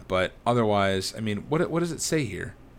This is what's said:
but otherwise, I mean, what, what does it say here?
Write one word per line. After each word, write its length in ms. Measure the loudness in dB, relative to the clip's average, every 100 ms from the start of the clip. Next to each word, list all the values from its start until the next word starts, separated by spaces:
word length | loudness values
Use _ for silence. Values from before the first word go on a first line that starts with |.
| -2
but 260 | 0 0 0 0
otherwise, 680 | 2 4 4 4 2 -2 -4
I 40 |
mean, 240 | -4 -4 -2
what, 200 | 0 0
what 100 | 0
does 120 | -2
it 100 | -4
say 240 | -2 0 -2
here? 280 | -4 -8 -10 -20